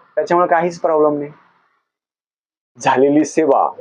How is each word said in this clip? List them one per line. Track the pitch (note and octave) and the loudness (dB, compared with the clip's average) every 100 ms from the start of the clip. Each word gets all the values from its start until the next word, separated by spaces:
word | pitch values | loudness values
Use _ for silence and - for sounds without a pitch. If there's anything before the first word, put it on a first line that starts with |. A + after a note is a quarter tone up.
| _ - | _ -6
त्याच्यामुळे | D#3 F3 F3+ | -2 0 2
काहीच | E3+ F3 E3+ | 0 -2 -4
प्रॉब्लेम | E3 D#3 D3+ D3 | -2 0 0 -2
नाही. | D3 D3+ _ _ _ _ _ _ _ _ _ _ _ _ _ - | -6 -14 _ _ _ _ _ _ _ _ _ _ _ _ _ -8
झालेली | C3+ B2+ C#3 D3 D3+ | -2 2 2 2 0
सेवा | - D#3 A#2+ D#2+ - | 0 0 2 0 -4